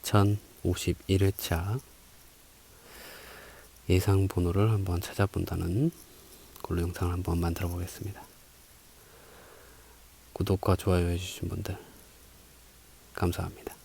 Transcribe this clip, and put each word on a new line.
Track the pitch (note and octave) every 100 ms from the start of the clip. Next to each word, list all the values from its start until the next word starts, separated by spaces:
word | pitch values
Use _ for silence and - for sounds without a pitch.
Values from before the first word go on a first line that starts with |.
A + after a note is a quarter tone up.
천오십일 | - G#2 G2+ G#2 - - F2+ F2+ - F2 - F#2+
회차 | G2 - - E2+ F#2+ B2 - - - - - - - - - - - - - - - - - - - - -
예상 | F#2 F#2+ G2 G2
번호를 | - F2 F#2 G#2+
한번 | G#2+ F#2+ F2
찾아본다는 | - - G2 - F2+ E2+ F2 G2+ D#3+ - - - - - - -
걸로 | - F2
영상을 | E2+ F2 F2
한번 | F2 F2 E2+
만들어 | E2+ E2 F2
보겠습니다. | F2 F2+ - - - - - - - - - - - - - - - - - - - - - - - -
구독과 | - G2 F#2+ - F#2
좋아요 | - F2+ F2
해주신 | F2 F#2 - F#2
분들 | F#2 G2 G2 - - - - - - - - - - - - -
감사합니다. | - F2 - - - - -